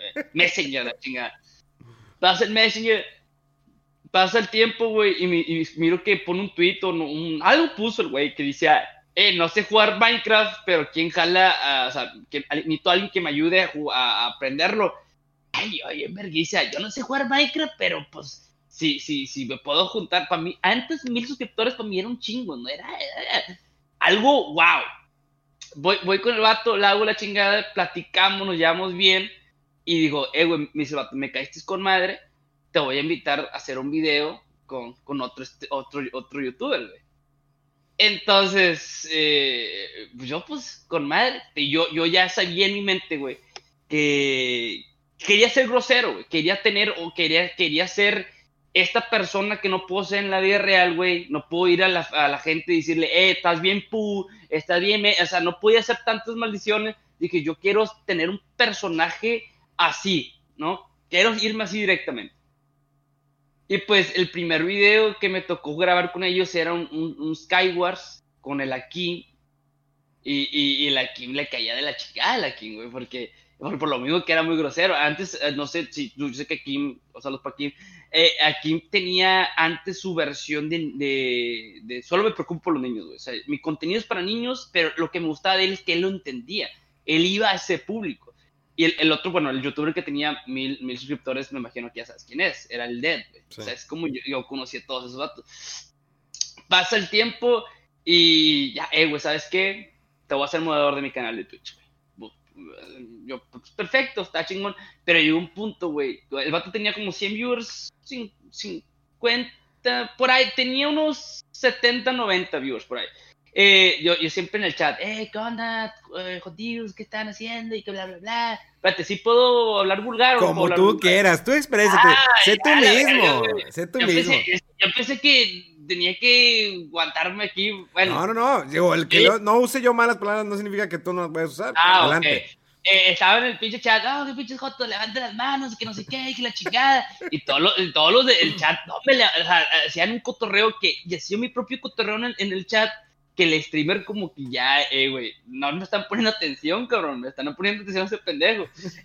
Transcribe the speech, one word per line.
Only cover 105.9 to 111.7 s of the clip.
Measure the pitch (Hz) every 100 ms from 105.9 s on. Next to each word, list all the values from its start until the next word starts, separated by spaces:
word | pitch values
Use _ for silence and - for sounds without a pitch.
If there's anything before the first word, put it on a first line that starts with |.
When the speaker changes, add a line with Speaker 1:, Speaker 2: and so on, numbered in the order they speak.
| 147 135 - -
Speaker 1:
el | 139 139
vato | 165 180
tenía | 214 208
como | 202 202
cien | 165 202
viewers, | 214 247 240 226 - - -
cin-, | - 262 214 _ _
cincuenta, | - 208 175 - _ _ _ 233 240 247 - _ _ 247 247 233 -
por | 254
ahí, | 262 262 -
tenía | 254 262 294
unos | 302 311 285 - - -
setenta, | - 254